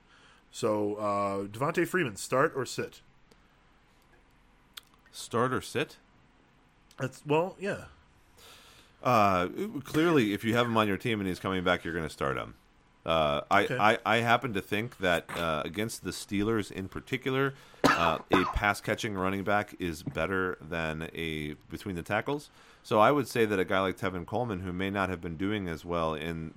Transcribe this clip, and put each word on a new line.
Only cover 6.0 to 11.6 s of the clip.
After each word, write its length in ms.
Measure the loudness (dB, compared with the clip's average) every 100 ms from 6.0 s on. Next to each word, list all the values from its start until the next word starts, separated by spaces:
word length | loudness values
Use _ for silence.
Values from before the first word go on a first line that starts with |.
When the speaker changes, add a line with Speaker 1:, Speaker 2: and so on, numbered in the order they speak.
| _ _ _ _ _ _ _ _ _ -8
Speaker 1:
That's, 240 | -8 -6 0
well, 300 | 0 0 -4
yeah. 260 | -6 -6 -10 -20 -20 _ _ -20 -20 -20 -20 -20 -20 _
Speaker 2:
Uh, 460 | 2 4 6 4 2 -2 -6 -8
clearly, 500 | -4 2 4 6 4
if 100 | 2
you 100 | 2
have 120 | 2 4
him 100 | 4
on 100 | 4
your 120 | 2
team 220 | 0 -2
and 80 | -2
he's 120 | -2
coming 240 | -2 0